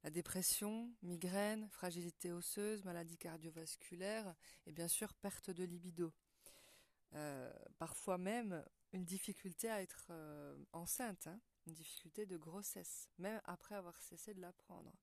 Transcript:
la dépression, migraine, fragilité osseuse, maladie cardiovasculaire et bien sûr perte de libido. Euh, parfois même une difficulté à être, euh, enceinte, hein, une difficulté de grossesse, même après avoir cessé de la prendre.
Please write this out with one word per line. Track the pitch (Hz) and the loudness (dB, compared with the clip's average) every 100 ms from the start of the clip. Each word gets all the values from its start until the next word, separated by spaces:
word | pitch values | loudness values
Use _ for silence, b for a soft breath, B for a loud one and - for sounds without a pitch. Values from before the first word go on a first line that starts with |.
la | 156 | 2
dépression, | 165 165 185 180 - 208 220 240 233 | 0 2 4 6 6 4 2 -2 -4
migraine, | 175 175 180 196 208 220 214 | -4 0 4 6 6 4 -2
fragilité | - 180 170 170 - 180 | -2 0 2 -2 0 -2
osseuse, | 175 175 - 208 214 | 0 0 2 2 2
maladie | 190 170 165 170 | 0 -2 -2 -4
cardiovasculaire | 175 160 160 160 160 - - 175 190 220 202 165 B B | -4 -4 -6 -6 -6 -6 -6 0 2 2 0 -6 B B
et | - | -8
bien | 156 165 | 0 4
sûr | - 214 | 4 4
perte | - 202 - - | -2 -2 -2 -2
de | 170 | 0
libido. | 185 175 180 170 170 - _ B B B B B B B _ | 0 0 -4 0 0 0 _ B B B B B B B _
Euh, | 151 151 135 127 - - - | -4 -2 -2 -4 -8 -12 -6
parfois | 165 - - 185 | -4 0 2 4
même | 180 233 220 165 - _ _ | 6 4 4 0 -2 _ _
une | 185 | -2
difficulté | 170 190 - 190 190 170 226 | 0 0 0 -2 -4 0 4
à | 214 | 4
être, | 180 - - | 2 -6 -8
euh, | 165 156 147 143 139 139 | -8 -6 -6 -6 -8 -6
enceinte, | - 175 - 240 185 160 | -4 2 2 2 0 -6
hein, | 196 _ _ - | -8 _ _ -12
une | |
difficulté | 160 156 - 165 214 | -10 -8 -10 -6 -2
de | 202 175 | 0 -2
grossesse, | 160 185 202 196 175 - - - | -2 -2 -2 -2 -4 -6 -8 -2
même | 185 220 | 0 0
après | - 180 - | -2 -6 -4
avoir | 208 175 175 | -6 -6 -10
cessé | - 175 - | -10 -8 -8
de | 196 | -6
la | 180 | -8
prendre. | - - 185 82 - | -10 -12 -10 -10 -14